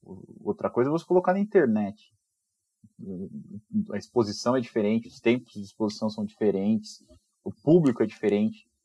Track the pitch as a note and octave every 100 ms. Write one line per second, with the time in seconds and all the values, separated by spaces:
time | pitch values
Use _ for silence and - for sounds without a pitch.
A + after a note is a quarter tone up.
0 | - F#2 - - G#2 G2+ G2+ - C3 D#3+
1 | - F3+ F3+ F#3+ G#3 G3 C#3 G#2+ G2+ G#2
2 | _ _ _ _ _ _ _ _ - _
3 | - F#3+ G3 G#3+ - G3+ _ - - G#2
4 | - B2 G#2+ G2+ A#2+ C3 A#2 A#2 G#2 A2+
5 | A#2 - B2+ B2 B2 G#2 G2 _ G#2+ -
6 | A2 G#2 G2+ _ G#2+ F#2+ G2 A2 G#2+ -
7 | _ - _ _ - - - F3 C#3+ A#2
8 | A2 - G#2+ G2+ A2 - _ _